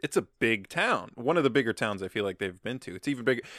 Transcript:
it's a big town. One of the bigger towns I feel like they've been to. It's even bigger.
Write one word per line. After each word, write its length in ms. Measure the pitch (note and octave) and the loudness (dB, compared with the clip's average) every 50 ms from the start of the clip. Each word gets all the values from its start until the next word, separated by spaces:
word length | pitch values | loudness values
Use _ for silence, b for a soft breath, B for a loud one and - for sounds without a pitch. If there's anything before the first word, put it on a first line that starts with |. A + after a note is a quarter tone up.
| - | -8
it's 120 | - - F3+ | -2 0 0
a 40 | |
big 460 | - - _ _ - A2+ A2+ G#2 F#2+ - | -2 -2 _ _ 2 2 2 0 -2 -4
town. 440 | - E3 G3 B3 G#3+ A2 F2 - - | -2 -2 0 2 0 0 -2 -6 -12
One 200 | - A#2 C3 E3+ F3 | -4 0 2 4 4
of 60 | C#3+ | 4
the 60 | C#3 | 4
bigger 240 | A2+ C#3+ B2 A2+ A2 | 4 4 4 2 0
towns 300 | - B2 G#2+ G#2 F#2+ F#2+ | 0 0 -2 0 -2 -4
I 40 | F#2 | -4
feel 140 | - G#2+ G2+ | -2 -2 -2
like 140 | G2 F#2 - | -2 -2 -2
they've 220 | G2+ F#2+ F2+ - | -4 -6 -6 -6
been 180 | - A2+ B2 B2+ | -8 -8 -8 -8
to. 140 | - - F2+ | -8 -10 -12
It's 120 | F#2 - D3 | -6 -4 -4
even 180 | C#3+ B2 A#2 | -4 0 0
bigger. 160 | B2+ B2+ A#2+ B B B | 0 0 0 B B B